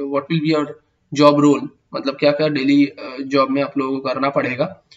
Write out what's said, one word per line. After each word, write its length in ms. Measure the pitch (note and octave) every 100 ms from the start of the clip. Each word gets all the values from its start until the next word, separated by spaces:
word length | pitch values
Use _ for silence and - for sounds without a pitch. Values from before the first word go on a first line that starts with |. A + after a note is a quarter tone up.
what 220 | C#3 C#3
will 220 | C#3 E3 D3+
be 100 | D#3
your 180 | C#3+ D3 _ _ _ C#3
job 280 | D3 D3 D3
role, 200 | C3+ C#3 - _
मतलब 220 | C#3 C3+ C3+
क्या-क्या 320 | D3 D3 D#3
daily, 380 | D3 C3+ C#3+ C#3
uh, 300 | - C#3+ C3
job 300 | C3+ C#3 C3+
में 120 | C3+
आप 160 | C3+ C#3
लोगों 220 | C3+ C3+
को 80 | C3+
करना 220 | B2+ C3+
पड़ेगा, 520 | C#3+ B2 B2 E3 - _